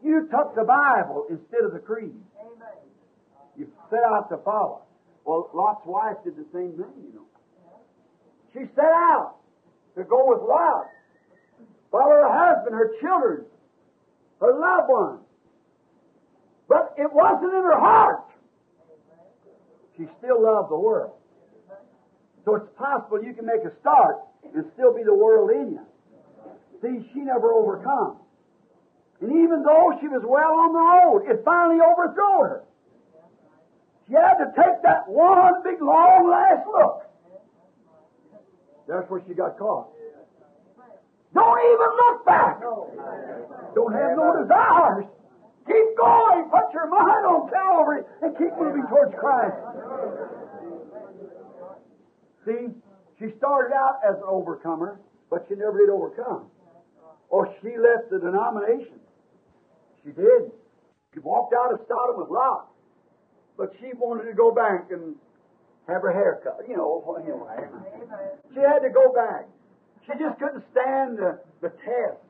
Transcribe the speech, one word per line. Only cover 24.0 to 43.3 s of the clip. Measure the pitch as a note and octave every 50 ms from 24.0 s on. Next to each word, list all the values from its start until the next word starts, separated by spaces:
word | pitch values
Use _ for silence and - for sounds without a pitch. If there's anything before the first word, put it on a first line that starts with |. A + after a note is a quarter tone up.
| G#3+ - - - - - _ _ _ - -
and | D#3 D3+ - _
still | - B3+ B3 A3
be | A3+
the | A#3 G#3+ G3+
world | G3 G#3+ A3 A3 A3 G3+ G3
in | A3+ C#4 C#4 A3+
you. | D#3+ - - _ _ _ _ _ _ _ _ _ _ _ - - - - _ _ _ F#4 -
See, | A#3+ B3+ A#3 - - _
she | C4+
never | C#4+ C4+ B3+ A#3+ G#3+ A#3
overcome. | A3+ A3+ G#3+ G3+ F#3+ E3+ F3+ B3 C#4 B3+ - - - - _ _ _ _ _ _ _ _ _ _ _ _ _ _ _ _ _ _ _ _
And | - G#3+
even | C#4+ E4 E4 E4 E4 D4+ C#4
though | D4 D4+ D#4+ F4 D#4+ - -
she | C4+ D4+
was | C#4+ B3 G#3
well | A3+ C4 C#4+ D4+ D#4+ D#4
on | D#4+ E4+ E4+ D#4+
the | E4
road, | E4 E4+ F4 F4+ F4+ E4+ - G4 G4 - A#3
it | - -
finally | D#4 E4+ F4 F4 E4+ E4 E4
overthrew | E4 E4 F4 F4 F4 E4 - E4+ G4+ G#4 G4 F4+ C4+
her. | F#3 - - - _ _ _ _ _ _ _ _ _ _ _ _ _ _ _ _ _ _ _ _ _ _ _ _ _ _ _ _ _
She | A3+
had | C#4+ E5+ F#5+ F#5+ -
to | C#4+ - -
take | - E4 F4+ F4 - -
that | - C4 - - F#3
one | G3 C4+ D#4+ F4+ G4 F4+ F#4 F#4 F4 F4+ -
big, | F#4 F4 E4+
long, | D#4 C#4 D4+ D#4+ E4+ F4+ F#4 F#4+ F4+ F4
last | F4 - - - - - - G4+
look. | A4 - D5+ - - - - - _ _ _ F4 - C#5+ _ _ _ _ _ _ _ _ _ _ _ D#5+ _ _ _ _ _ _ _ - _ _ _ _ _ _ _ _ _ C#3
That's | D#3 F#3 F3+ F3+
where | F#3+ F3+ F#3 F#3
she | F3
got | E3 F3+ - - -
caught. | G3 G#3+ G3 - - - _ - A4+ - - - - _ _ _ _ _ _ _ _ _ _ _ - _ - - _ _ _ _ _ _ _
Don't | F4+ A4+ A#4 A#4 A#4+ A#4+ A#4+ A#4+
even | A4+ A4+ A4+ A4 A#4+ A#4+
look | A#4+ A#4+ - -
back. | - - - - - - -
Don't | A#3 A#3+ A3+ G#3 - - - - - - - - - -